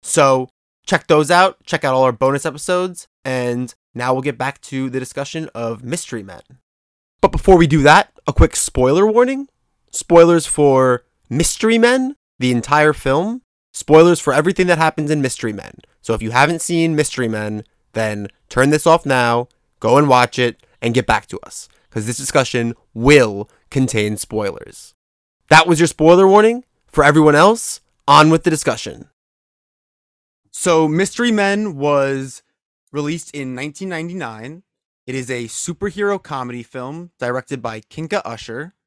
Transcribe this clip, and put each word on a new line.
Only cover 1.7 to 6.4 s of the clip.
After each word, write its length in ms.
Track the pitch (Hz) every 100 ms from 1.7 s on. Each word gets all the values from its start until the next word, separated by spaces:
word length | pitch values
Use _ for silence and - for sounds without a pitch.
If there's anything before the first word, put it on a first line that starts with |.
| 165
out 100 | 143
all 100 | 131
our 80 | 131
bonus 340 | 113 135 139 160
episodes. 600 | 147 - 180 185 175 - _
And 500 | 135 127 123 120 127 _ _
now 200 | 117 123
we'll 80 | 131
get 160 | 139 117
back 240 | 131 -
to 260 | - 135 131
the 120 | 127
discussion 500 | 127 - 139 160 160
of 300 | 117 117 113
Mystery 380 | 123 135 - 117
Men. 200 | 95 87